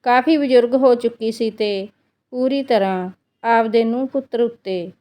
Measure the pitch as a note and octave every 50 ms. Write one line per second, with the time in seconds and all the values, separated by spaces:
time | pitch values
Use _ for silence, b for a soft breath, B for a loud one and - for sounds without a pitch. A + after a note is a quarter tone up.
0 | _ B3 A#3+ B3+ B3 D#4+ E4 D4 C#4+ B3+ B3+ B3 A#3+ A#3+ B3 C4 C4+ B3+ A#3+ A#3+
1 | A#3+ A#3 A#3 _ A3+ A3+ A3 - A#3 A3 A3 A3 G#3+ G#3 G3+ G3 F#3+ G#3+ _ _
2 | _ _ _ _ _ _ - B3 B3+ C4 C4+ C#4 C4 C4+ A#3+ G#3 G3 F#3+ F#3+ F#3
3 | F3+ F#3 F#3 _ _ _ _ _ - A3+ A#3 A3+ A3+ A3+ G#3+ A3+ A3+ A3+ A#3 B3
4 | C4+ C4 - C4+ C4+ _ - A#3 A#3+ A#3 A#3 _ _ G3 F#3+ F3+ E3+ F#3 - _